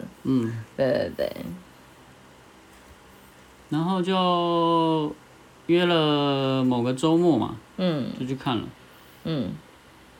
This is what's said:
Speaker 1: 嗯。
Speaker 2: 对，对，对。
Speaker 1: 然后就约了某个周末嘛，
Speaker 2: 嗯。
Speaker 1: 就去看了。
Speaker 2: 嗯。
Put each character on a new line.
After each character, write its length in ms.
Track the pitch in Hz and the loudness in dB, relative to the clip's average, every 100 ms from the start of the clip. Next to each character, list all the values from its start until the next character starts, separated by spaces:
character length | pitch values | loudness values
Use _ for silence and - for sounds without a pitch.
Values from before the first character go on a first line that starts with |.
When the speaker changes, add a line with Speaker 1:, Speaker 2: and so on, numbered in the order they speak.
| - - | -14 -10
Speaker 1:
嗯。 400 | - 131 113 113 110 - | -2 0 0 -6 -10 -4
Speaker 2:
对， 360 | 131 123 87 - | 0 0 -2 -4
对， 120 | - | -6
对。 80 | - - 180 - - - - - - - - - - - - - - - - - - - - - | -6 -12 -14 -18 -20 -20 -20 -20 -20 -20 -20 -20 -20 -20 -20 -20 -20 -20 -20 -20 -20 -20 -20 -6
Speaker 1:
然 140 | 151 | -2
后 180 | 170 190 | 0 0
就 1120 | 175 190 180 175 175 170 165 165 165 160 151 151 - - - - - | 0 2 2 2 2 2 2 2 2 0 -2 -6 -18 -20 -20 -12 0
约 180 | 170 175 | 2 4
了 760 | 165 156 147 143 139 135 131 | 2 2 2 2 0 0 2
某 180 | 127 123 | 2 2
个 120 | 123 | 0
周 240 | 131 160 165 | 0 2 4
末 200 | 175 131 | 4 4
嘛， 200 | 101 110 - - | 0 -6 -14 -4
Speaker 2:
嗯。 340 | 180 151 107 104 | -2 -2 -4 -6
Speaker 1:
就 60 | 127 | -6
去 80 | 131 | -6
看 200 | - 117 | -4 -4
了。 120 | - - - - - - | -6 -14 -20 -20 -20 -12
Speaker 2:
嗯。 280 | 160 156 107 - - - - - - | -6 -4 -4 -8 -14 -20 -20 -20 -20